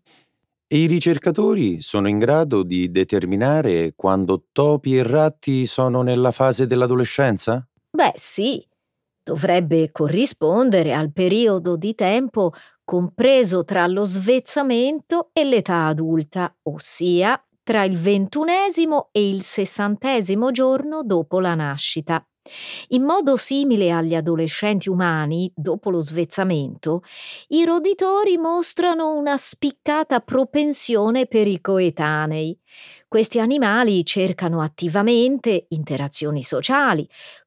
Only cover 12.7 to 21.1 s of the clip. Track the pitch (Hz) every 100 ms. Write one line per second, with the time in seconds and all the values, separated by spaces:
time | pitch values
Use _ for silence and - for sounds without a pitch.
12.7 | _ - 180 175 - 247 269 220 185 165
13.7 | 196 175 190 208 190 190 254 - 294 277
14.7 | 240 262 302 - 339 339 - 285 240 190
15.7 | 170 156 156 160 160 151 185 175 _ -
16.7 | 151 - - 180 175 196 262 _ _ -
17.7 | 220 190 180 175 202 190 294 320 359 392
18.7 | 330 320 294 - 208 202 196 - - 190
19.7 | - 202 208 262 247 185 196 247 247 262
20.7 | 269 285 311 247